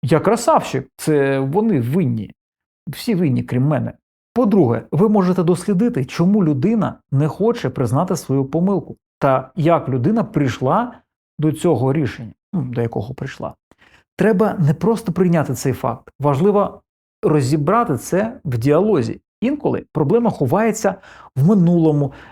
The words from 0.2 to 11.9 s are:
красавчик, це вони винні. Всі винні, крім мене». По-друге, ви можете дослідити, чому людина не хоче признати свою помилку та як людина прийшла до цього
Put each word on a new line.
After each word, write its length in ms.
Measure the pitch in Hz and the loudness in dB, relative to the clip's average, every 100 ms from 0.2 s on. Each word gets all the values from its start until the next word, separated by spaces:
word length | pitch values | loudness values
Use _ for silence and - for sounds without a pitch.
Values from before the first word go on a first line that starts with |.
красавчик, 680 | 160 226 - 294 - 131 139 _ | 2 0 2 0 0 -8 -8 _
це 420 | - 151 139 135 | -2 0 2 0
вони 420 | 135 165 226 165 | 0 0 0 0
винні. 540 | 117 156 151 117 101 - _ _ _ _ - | 0 0 0 -2 -6 -14 _ _ _ _ -14
Всі 280 | 143 - | -10 -4
винні, 280 | 196 170 123 | 0 0 0
крім 240 | 120 123 135 | -2 0 0
мене». 260 | 143 113 - _ _ _ | 0 -4 -10 _ _ _
По-друге, 480 | - 247 196 139 113 - | -2 2 4 4 0 -4
ви 180 | 147 220 | 0 2
можете 340 | 214 180 180 | 4 2 0
дослідити, 640 | 170 175 - 190 240 240 | 0 0 0 0 0 -2
чому 400 | 131 - 175 208 | -6 0 2 2
людина 500 | 165 143 175 226 151 - _ | 2 0 0 0 -2 -6 _
не 160 | 135 147 | 0 0
хоче 420 | - 214 233 143 | 0 -2 0 -4
признати 460 | - 123 127 180 175 | -2 0 0 0 -2
свою 280 | - 135 | -2 -2
помилку 520 | 135 160 180 196 139 - _ _ | 0 -2 0 -2 -4 -18 _ _
та 320 | 143 131 127 - | 2 2 -2 -2
як 320 | 156 165 135 | 2 2 0
людина 360 | 131 127 226 | -2 0 0
прийшла 680 | 220 - 139 110 131 175 240 - _ _ _ _ | -2 -2 -2 -2 0 0 -2 -10 _ _ _ _
до 140 | 151 | -2
цього 400 | 151 175 139 131 | 0 0 2 0